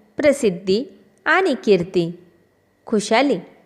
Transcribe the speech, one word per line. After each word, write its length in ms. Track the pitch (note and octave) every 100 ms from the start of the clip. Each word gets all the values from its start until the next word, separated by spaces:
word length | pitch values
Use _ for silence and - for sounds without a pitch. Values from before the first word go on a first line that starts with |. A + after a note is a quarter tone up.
| _ -
प्रसिद्धी 680 | C#4+ - G#3+ F3 G3 G3+ C#4 - _ _
आणि 300 | - E4+ F#4+ B3+
कीर्ती. 480 | - F#3+ E3+ F3+ E3+ E3+ - _ _ _ _ _ -
खुशाली. 520 | G#3+ G#3 A3+ C#4 G3 - -